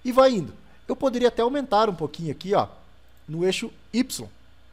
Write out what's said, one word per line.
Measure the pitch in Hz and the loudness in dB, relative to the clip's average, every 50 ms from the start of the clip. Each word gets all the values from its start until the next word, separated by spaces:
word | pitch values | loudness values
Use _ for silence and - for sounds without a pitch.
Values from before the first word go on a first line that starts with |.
| - | -6
E | 247 | 0
vai | 233 262 269 269 | 4 6 6 6
indo. | 247 190 143 - - - - - - - - | 6 2 -4 -6 -12 -18 -20 -20 -20 -18 -8
Eu | - 269 | -8 -6
poderia | - 285 269 226 247 247 233 | -2 -2 -2 0 2 0 0
até | - - | 2 2
aumentar | 233 247 277 285 262 - 202 208 226 214 | -2 0 0 -2 -2 0 2 2 2 2
um | 180 | 0
pouquinho | 160 156 139 - - 165 151 | -4 -6 -8 -8 -8 -8 -8
aqui, | 135 - - 190 202 | -8 -8 -4 0 2
ó, | 160 107 - - - - - - - - - - - - | 2 0 0 -6 -20 -20 -20 -20 -20 -20 -20 -20 -20 -14
no | - 156 165 180 | -10 -6 -2 -2
eixo | 190 185 - 233 - - - - - | -2 -2 -2 -6 -10 -12 -16 -16 -4
Y, | - 233 254 262 - - 113 101 - - - - - - - - | -2 -2 -2 -2 -4 -12 -12 -14 -16 -20 -20 -20 -20 -20 -20 -20